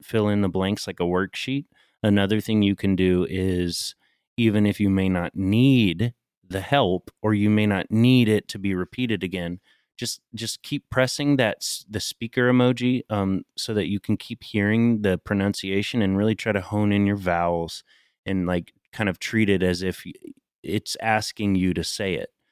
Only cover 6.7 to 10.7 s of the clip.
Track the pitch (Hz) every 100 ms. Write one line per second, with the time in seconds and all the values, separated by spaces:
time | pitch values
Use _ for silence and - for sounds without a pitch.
6.7 | 143 104 90 - - 107 107 104 107 107
7.7 | 98 - 110 123 127 110 107 - 98 98
8.7 | 92 90 - 123 101 90 90 87 90 _
9.7 | _ _ - 117 - _ 110 113 - -